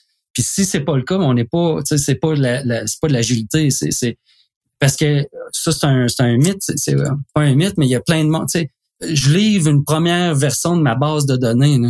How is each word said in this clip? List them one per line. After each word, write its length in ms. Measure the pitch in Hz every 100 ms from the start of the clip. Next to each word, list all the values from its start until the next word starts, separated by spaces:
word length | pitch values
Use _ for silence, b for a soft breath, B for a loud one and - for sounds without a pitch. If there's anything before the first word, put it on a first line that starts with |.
| b b _
Puis 100 | -
si 220 | 117 -
c'est 160 | 196 165
pas 160 | 143 135
le 60 |
cas, 160 | 123 190
on 160 | 143
n'est 100 | 120
pas, 340 | 120 170 170 160
tu 80 | 143
sais, 100 | 151
c'est 160 | 139
pas 200 | 131 160
de 60 | 151
la, 240 | 127 127
la, 220 | 120 113 110
c'est 140 | -
pas 80 | 160
de 40 |
l'agilité, 580 | 127 113 120 110 156 151
c'est, 200 | - 151
c'est, 260 | - 120 - b b b _ _ _
parce 160 | 139
que 320 | - 151 143 143 - -
ça, 220 | - 165
c'est 140 | 156 147
un, 200 | 131 123
c'est 160 | -
un 140 | 120 120
mythe, 220 | 165 190
c'est, 180 | - 147
c'est, 160 | -
euh, 160 | 143 139 143 -
pas 60 | 151
un 160 | 147 135
mythe, 180 | 190 -
mais 80 | 131
il 40 |
y 60 | 123
a 40 |
plein 220 | - 160
de 40 | 156
monde, 160 | 156 143
tu 120 | 165
sais, 100 | 165 - _ _
je 320 | - 151 135
livre 360 | 165 214 202 156
une 140 | 143
première 520 | 143 160 170 175 175 143
version 400 | 143 - 165 170
de 60 |
ma 120 | 143
base 320 | 117 147 151 135
de 100 | 127
données, 420 | 123 117 147 135
là. 100 | 120